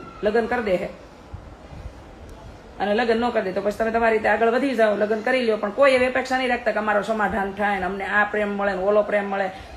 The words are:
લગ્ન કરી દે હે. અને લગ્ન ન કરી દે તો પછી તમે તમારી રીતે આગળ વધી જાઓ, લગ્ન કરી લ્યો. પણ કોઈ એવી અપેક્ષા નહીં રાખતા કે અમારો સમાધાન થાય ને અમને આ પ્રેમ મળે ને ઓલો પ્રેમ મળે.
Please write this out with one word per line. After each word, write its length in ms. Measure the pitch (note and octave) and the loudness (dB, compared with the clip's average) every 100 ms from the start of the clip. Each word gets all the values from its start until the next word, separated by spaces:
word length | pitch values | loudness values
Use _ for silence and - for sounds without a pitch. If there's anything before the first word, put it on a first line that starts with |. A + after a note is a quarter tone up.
| - - | -18 -4
લગ્ન 220 | G3+ A3 A3+ | 0 2 0
કરી 180 | B3 | -2
દે 120 | G#3 F3+ | 0 -2
હે. 100 | - - - - - - - - - - - - - - - - - - - - | -2 -10 -20 -20 -18 -18 -18 -20 -18 -16 -16 -16 -20 -20 -20 -18 -18 -20 -20 -6
અને 140 | G3 | 0
લગ્ન 240 | G#3 A#3 A3+ | 2 2 2
ન 120 | A#3+ | 2
કરી 140 | A3+ | 0
દે 80 | F#3+ | -2
તો 100 | F#3 | -2
પછી 160 | G3+ G3+ | -2 -2
તમે 140 | A3+ | 0
તમારી 260 | A3+ A3+ A3 | 2 2 2
રીતે 120 | G#3+ | 2
આગળ 200 | G#3+ A3+ | 2 4
વધી 260 | A#3+ C#4 A3+ | 2 0 2
જાઓ, 200 | A3 G3+ | 2 2
લગ્ન 260 | G#3 A3 | 0 0
કરી 200 | B3+ C4 | 0 2
લ્યો. 160 | A#3 G#3+ | 2 0
પણ 120 | G#3 | -2
કોઈ 220 | G3 C#4 | 4 4
એવી 140 | B3+ B3+ | 6 2
અપેક્ષા 320 | B3+ B3+ B3+ | 0 -2 -2
નહીં 120 | B3+ | 0
રાખતા 220 | A#3+ A3+ | 0 0
કે 80 | G#3 | -2
અમારો 220 | G#3+ G#3 | 0 0
સમાધાન 500 | G3 A3 G3+ F#3+ G3 | 0 0 0 0 -4
થાય 280 | G3 G#3 G3 | -2 -2 0
ને 60 | F3+ | -2
અમને 200 | G3 F#3+ | -4 -2
આ 180 | G#3 | 0
પ્રેમ 320 | G#3 G#3+ G3+ G3+ | 2 0 -2 0
મળે 180 | G3+ | 0
ને 100 | F#3 | 0
ઓલો 200 | G3 G#3 | 2 4
પ્રેમ 260 | G#3 G3+ G3+ | 4 0 0
મળે. 200 | G3 F#3 - - | -2 -4 -4 -14